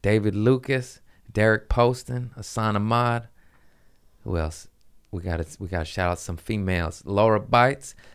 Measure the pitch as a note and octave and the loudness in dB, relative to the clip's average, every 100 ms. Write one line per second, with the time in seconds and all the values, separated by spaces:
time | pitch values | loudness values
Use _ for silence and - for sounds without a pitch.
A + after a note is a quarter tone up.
0 | G2+ G#2+ G#2+ G2 A2+ C3 C3 C3 B2 - | 2 2 2 2 2 2 0 -4 -4 -18
1 | - _ - G#2 A2 A2 - B2 A#2+ B2 | -20 _ -6 2 2 2 0 2 2 2
2 | - B2 B2 A#2 G#2 - A2 G#2 G#2+ A#2 | -6 -8 -8 -12 -10 -4 0 0 2 2
3 | A#2+ A#2 A2+ _ - _ - _ _ _ | 2 -2 -6 _ -20 _ -20 _ _ _
4 | _ _ - E2+ D#2+ - - _ - - | _ _ -6 -4 -4 -8 -20 _ -20 -20
5 | _ F2+ F2+ E2 E2 - F#2+ F2+ D#2+ - | _ -10 -6 -6 -6 -10 -6 -6 -6 -2
6 | F2+ F2 - E2+ - A2 F#2 F2+ E2 - | -2 -2 -6 -10 -6 -4 0 0 -2 -6
7 | - G2+ A2 G#2+ A2 A#2+ B2 C#3 - - | -2 2 4 4 2 4 4 0 -12 -20
8 | - | -20